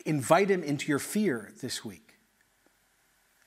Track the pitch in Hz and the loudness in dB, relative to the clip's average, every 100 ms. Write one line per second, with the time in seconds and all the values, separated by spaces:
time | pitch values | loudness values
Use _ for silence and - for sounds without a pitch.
0 | - 151 110 170 196 185 147 143 - 139 | -4 -2 4 4 6 0 -2 -4 0 -2
1 | - 208 202 117 101 - 123 - 113 90 | -2 -2 0 -2 -6 -12 -10 -8 -10 -16
2 | - _ _ _ _ _ _ _ _ _ | -20 _ _ _ _ _ _ _ _ _
3 | _ _ _ _ | _ _ _ _